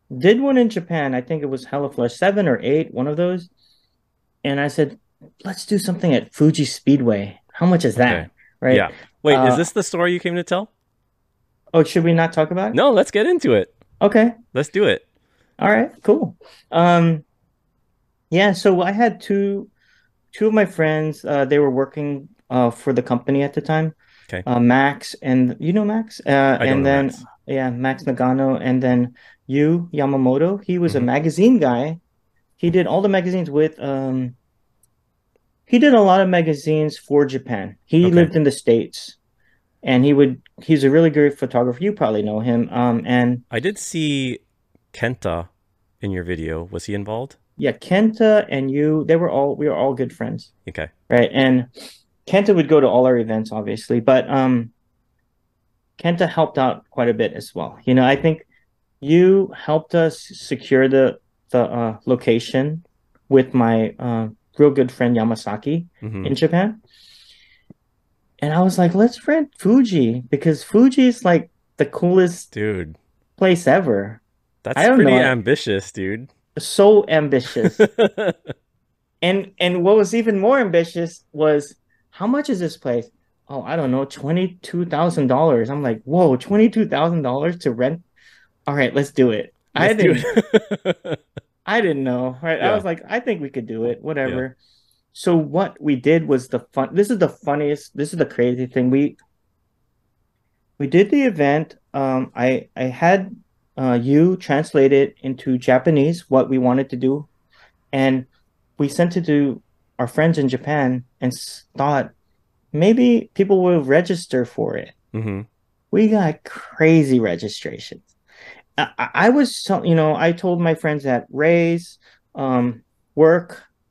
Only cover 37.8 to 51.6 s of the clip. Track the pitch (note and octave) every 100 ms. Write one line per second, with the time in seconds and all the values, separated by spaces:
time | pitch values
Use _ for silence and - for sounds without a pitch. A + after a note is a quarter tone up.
37.8 | _ D#3+ F3+ F3 E3 E3 C#3+ C3+ - A#2
38.8 | - - - - _ _ _ _ _ _
39.8 | - B2+ C#3 C#3 C#3 B2+ _ _ - D#3
40.8 | C3+ D3 E3 D3+ D3 C#3 B2+ B2 B2 A#2+
41.8 | F#3+ G#3 B2 G#2+ G#2+ G#2+ A#2+ A#2 A#2 A#2
42.8 | B2 A#2 G2 B2 B2 B2 - A#2 D#3+ G#3
43.8 | - E3+ D3+ C#3 C3 A#2+ _ _ _ _
44.8 | _ - A#2+ B2+ G2 E2 F2 _ _ _
45.8 | _ _ G2+ F#2 F2 F2 D#2+ D#2+ F2 F2
46.8 | - G2+ G2+ A2 C3+ _ _ - C3+ -
47.8 | - F#3 A3 A3 A3 G#3+ - C#3 C3+ C#3
48.8 | D3+ D#3 D3 E3 F3 A#2+ C#3+ C3+ D3 E2+
49.8 | C3 B2+ B2+ - A#2 A2+ - _ - -
50.8 | D#2 _ - A#2+ A#2 C3+ C3+ B2+